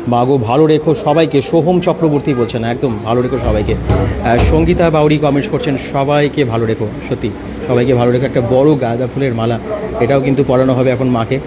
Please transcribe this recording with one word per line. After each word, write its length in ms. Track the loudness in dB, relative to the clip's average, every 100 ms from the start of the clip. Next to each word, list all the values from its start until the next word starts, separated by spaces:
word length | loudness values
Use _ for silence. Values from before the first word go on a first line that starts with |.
| -2
"মা 160 | 0
গো, 140 | 2 2
ভালো 280 | 2 2 4
রেখো 280 | 4 2 0
সবাইকে।" 380 | 0 2 2 0
সোহম 380 | 0 0 2 0
চক্রবর্তী 540 | 0 0 0 0 -2
বলছেন, 300 | -2 -2 -2
একদম, 340 | -4 -2 -2 -4
"ভালো 180 | -2 0
রেখো 160 | 0 -2
সবাইকে।" 360 | 0 0 0
আহ, 640 | -2 -2 0 0 -2 0 2 4
সঙ্গীতা 400 | 2 2 2 2
বাউরি 280 | 2 2 2
কমেন্টস 300 | 0 0 -2
করছেন, 280 | -4 -2 -4 -4
"সবাইকে 520 | -4 0 0 0 0
ভালো 220 | -2 0 -2
রেখো।" 200 | -2 -4 -6 -6
সত্যি, 220 | -6 -6 -8 -12 -10 0
সবাইকে 260 | 0 2
ভালো 180 | 2 2
রেখো। 140 | 2 0
একটা 140 | 0 2
বড় 300 | 4 4 2
গাঁদা 260 | 0 -2 -4
ফুলের 200 | -2 -2
মালা, 240 | -2 -2 -2 -6 -8 -6 -2
এটাও 200 | 2 2
কিন্তু 240 | 2 0 2
পরানো 280 | 2 2
হবে 160 | 2 0
এখন 180 | 0 0
মাকে। 300 | 0 -2 -4